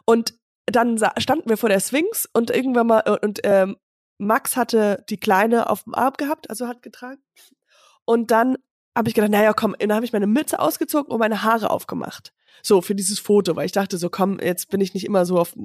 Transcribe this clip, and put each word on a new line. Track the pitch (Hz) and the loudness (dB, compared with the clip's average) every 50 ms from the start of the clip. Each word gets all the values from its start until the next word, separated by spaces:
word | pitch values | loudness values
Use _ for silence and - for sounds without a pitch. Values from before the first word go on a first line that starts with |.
| - | 0
Und | - 233 233 226 - - _ _ _ _ _ _ - | 2 2 2 2 -2 -8 _ _ _ _ _ _ -2
dann | 202 233 233 240 233 220 | 0 2 2 2 2 0
sa-, | 214 185 - - | 0 0 0 -2
standen | 226 - 262 311 - 233 | -2 -2 -2 -2 0 -2
wir | 220 208 | -2 0
vor | - 226 | 2 2
der | 196 196 | 2 2
Sphinx | - - - 285 330 415 453 - - - - | 0 0 -2 -2 -2 -2 -2 -6 -6 -2 -2
und | 233 233 226 | -2 0 0
irgendwann | - 254 254 269 254 240 226 233 | 0 -2 0 0 2 2 4 4
mal, | 226 220 - | 4 4 4
äh, | 214 208 - - | 2 0 0 -2
und, | 208 202 - - | -4 -4 -4 0
ähm, | 202 196 196 190 190 196 - _ _ _ _ _ _ _ - | 2 2 2 2 0 -2 -8 _ _ _ _ _ _ _ -6
Max | 202 202 220 269 269 - - | -2 0 0 0 0 -2 -2
hatte | 262 254 240 - 226 214 208 202 - - - | -2 -2 0 2 2 2 2 0 -2 -4 -8
die | 214 190 | -10 -4
Kleine | - - 196 190 208 226 233 233 - - | 0 2 2 4 4 4 2 2 2 0
auf | 214 - - | -2 -4 -6
dem | - - | -6 -4
Arm | - 240 262 269 | -2 0 0 -2
gehabt, | - 302 277 311 311 - - | -2 -4 -6 -6 -6 -8 -12
also | 220 208 247 240 | -12 -10 -8 -10
hat | 247 240 - | -10 -12 -16
getragen. | 247 214 - - 247 269 269 _ _ _ _ _ _ _ _ _ _ _ _ _ _ _ _ _ | -20 -20 -18 -18 -18 -18 -20 _ _ _ _ _ _ _ _ _ _ _ _ _ _ _ _ _
Und | - 233 233 233 208 | 0 0 0 2 2
dann | 226 226 233 254 262 - _ _ _ _ _ _ - | 2 2 4 2 0 -2 _ _ _ _ _ _ -4
hab | - 220 233 | -4 -2 0
ich | 226 | 0
gedacht, | - 208 214 | 2 2 2
naja, | 208 202 214 214 214 | 4 4 4 4 4
komm, | - - 214 - - | 2 0 -2 -2 -2
dann | - 208 208 | -2 0 0
hab | 214 240 | 0 -2
ich | 233 - | -2 -2
meine | 208 202 196 | 0 2 2
Mütze | 214 277 311 - - - | 2 2 0 0 -2 -2
ausgezogen | - - 320 - 320 - - 302 285 - | 0 -2 -2 -2 -4 -2 -2 -2 -2 -2
und | - 226 | -2 0
meine | 226 214 220 202 | 0 0 0 0
Haare | 202 220 226 233 214 - | 0 0 0 0 0 -2
aufgemacht. | - - - - - - - - - - - - _ _ _ _ _ _ | -2 -4 -4 -8 -10 -10 -10 -10 -12 -16 -20 -20 _ _ _ _ _ _
So, | - - 208 190 | 0 2 4 4
für | 175 - 208 | 4 2 -2
dieses | 196 202 180 208 - | -4 -4 -4 -6 -4
Foto, | - - 208 208 196 185 160 | 0 2 2 2 2 2 -2
weil | 147 143 | -4 -4
ich | 175 | -4
dachte | - 202 196 196 202 175 | -2 -2 -2 -2 -4 -4
so, | 170 175 | -6 -6
komm, | - - 190 160 - - | -2 -2 -2 -2 -2 -2
jetzt | - 175 180 - - - | -2 -4 -4 -4 -4 -4
bin | - 196 | -2 -2
ich | 196 185 - | -2 -2 -2
nicht | 190 185 | -4 -4
immer | - 208 190 180 | -2 0 2 2
so, | 175 185 175 | 2 2 0
auf | 170 - - - 104 | 0 0 -4 -10 -8